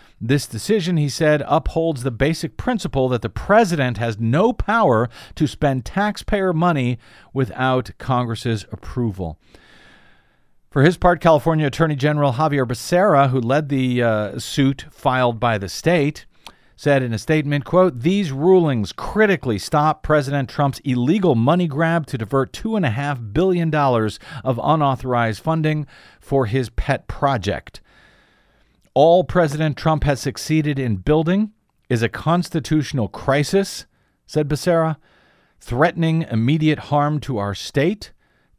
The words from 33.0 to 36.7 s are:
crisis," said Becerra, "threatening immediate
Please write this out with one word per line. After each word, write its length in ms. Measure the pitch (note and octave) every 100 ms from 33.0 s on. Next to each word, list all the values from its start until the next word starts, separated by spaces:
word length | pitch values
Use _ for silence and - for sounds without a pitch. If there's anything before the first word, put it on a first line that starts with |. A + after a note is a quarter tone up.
| G2+
crisis," 800 | - - C#3 D3 G3 G3 - - _ _ _ -
said 200 | D3+ D3
Becerra, 500 | D3 - E3 D#3+ D3+ _ _ _ _ _ _
"threatening 640 | - A#2+ E3+ E3 E3 D#3+ -
immediate 480 | A2 A#2+ D#3 D3+